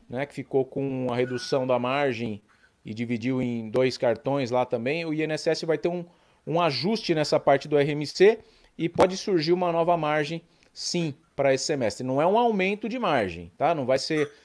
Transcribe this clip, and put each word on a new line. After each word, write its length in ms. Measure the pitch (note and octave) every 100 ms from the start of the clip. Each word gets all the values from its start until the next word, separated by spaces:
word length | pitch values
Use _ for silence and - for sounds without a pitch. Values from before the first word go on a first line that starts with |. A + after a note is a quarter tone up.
| -
né, 180 | A#2+ C#3+
que 80 |
ficou 300 | - B2+ C3+
com 420 | C3 - C#3 C3 B2+
a 60 | A#2+
redução 500 | B2+ B2 - C#3+ C3
da 120 | B2
margem 640 | B2 C#3 C#3+ A2+ A#2 G#2 _ _ _ _
e 100 | -
dividiu 480 | G#2+ A#2 A#2 A#2+ C3
em 260 | B2 A#2 A2
dois 300 | A#2+ C3 -
cartões 520 | B2 A2 C3 C#3 A#2+
lá 140 | B2
também, 400 | B2+ A#2+ A#2+ E3
o 80 | E3
I 100 | D#3
N 120 | D#3
S 160 | D#3 E3
S 160 | D#3+ E3
vai 100 | D3+
ter 120 | F3
um, 160 | F3 F3 _ _ _ -
um 140 | D#3+
ajuste 540 | E3+ B2+ E3+ A3+ -
nessa 240 | D#3 C#3+ D3+
parte 300 | - C#3 D3+
do 100 | D3
R 120 | D3
M 160 | D3 D3
C 320 | - G3 A3+ - _ _ -
e 100 | E3
pode 280 | - F#3+ G3
surgir 360 | - F3 D#3
uma 180 | F3 F3+
nova 260 | E3 E3 E3+
margem, 460 | D3+ D3+ D3 E3 - _ _
sim, 420 | - - F3 E3 C3+ _ -
pra 160 | C#3
esse 140 | C3+ -
semestre. 400 | C#3+ A2 - B2+
Não 160 | C3
é 40 | E3+
um 120 | A3
aumento 500 | A#3+ G3+ F#3+ G#3 A#3
de 100 | B3+
margem, 540 | G#3 C#3 F#2+ E2+ F2 -
tá? 160 | C#3
Não 100 | D#3+
vai 140 | B2 C3
ser 320 | - D#3 C#3+ -